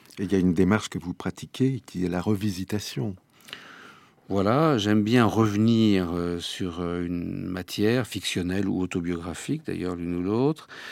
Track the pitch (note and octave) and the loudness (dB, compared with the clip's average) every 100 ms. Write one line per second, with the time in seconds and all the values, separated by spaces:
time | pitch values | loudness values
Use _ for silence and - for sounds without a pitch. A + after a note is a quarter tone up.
0 | - - F#2+ G2 F2+ E2+ F#2 G#2+ - - | -18 -8 0 2 4 4 4 4 0 -8
1 | F2 - F#2 - - - C3 B2+ - F2+ | -8 -8 -8 -8 -10 -2 0 -2 -8 -4
2 | F2+ F2+ G2+ G2+ G#2 F#2 F#2+ G#2 - C#3 | -2 -2 0 0 -2 -4 -4 -6 -6 -6
3 | A2+ F#2+ _ _ - - - - - - | -6 -6 _ _ -20 -18 -18 -20 -20 -20
4 | _ _ - G2 G2 C3 D#3+ B2 G2+ G#2+ | _ _ -4 0 2 4 4 2 4 2
5 | G#2 B2 A2 G#2+ A2 G2+ A2+ A2+ A2 G2 | 4 4 6 4 4 4 4 6 6 4
6 | E2+ E2+ F2 F2 - - F#2+ E2+ F2 F2 | 2 -2 -2 -4 -6 -6 -6 -4 -4 -4
7 | F2 F2 F2 F#2+ F#2 F2+ - - G#2 B2+ | -4 -4 -6 -6 -6 -6 -6 0 2 2
8 | A2+ G2 - F#2+ F2 F#2+ G2 F#2 F2+ F#2+ | -2 -6 -4 -4 -2 -2 -2 -2 -2 -4
9 | E2+ E2+ E2+ E2 - D#3 B2+ F2 F2+ F2 | -4 -4 -6 -8 -6 -6 -6 -6 -6 -4
10 | E2+ F2 F#2 A2+ C#3 D#3+ - - - | -4 -2 0 0 0 -2 -8 -18 -16